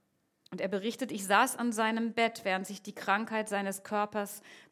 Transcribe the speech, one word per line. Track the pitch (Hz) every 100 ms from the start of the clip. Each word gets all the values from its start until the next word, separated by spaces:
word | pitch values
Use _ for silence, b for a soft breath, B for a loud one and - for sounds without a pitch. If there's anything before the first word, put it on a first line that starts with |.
| _ _ _ _ -
Und | 185
er | 185
berichtet: | 196 214 - 240
„Ich | 208 190
saß | 208 254 -
an | 240
seinem | 214 220 226 226
Bett, | 226 226 226
während | 196 185 196
sich | 196
die | -
Krankheit | - - 202 220 220 220
seines | 202 196 196
Körpers | - 208 208 214 202 - B B B